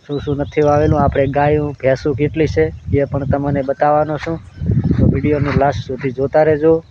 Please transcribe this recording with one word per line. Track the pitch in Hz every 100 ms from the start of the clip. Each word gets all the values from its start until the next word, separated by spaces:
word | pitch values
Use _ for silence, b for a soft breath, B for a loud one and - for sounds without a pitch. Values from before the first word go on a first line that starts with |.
શું | - 143
શું | 147 143
નથી | 143 -
વાવેલું. | 147 147 156 151
આપણે | 143 135 139
ગાયું, | 139 143 151 147 143
ભેંસું | 127 135 151
કેટલી | 131 147 160 151
છે, | - 156 - -
એ | 139
પણ | 139 143
તમને | 139 139 143 143
બતાવવાનો | 135 139 147 151 151 147
છું. | - 165 - - - - - -
તો | -
વીડિયોને | 135 143 147 143 131
લાસ્ટ | 139 - -
સુધી | 127 139
જોતા | 123 139 156
રહેજો. | 156 151 156 165 -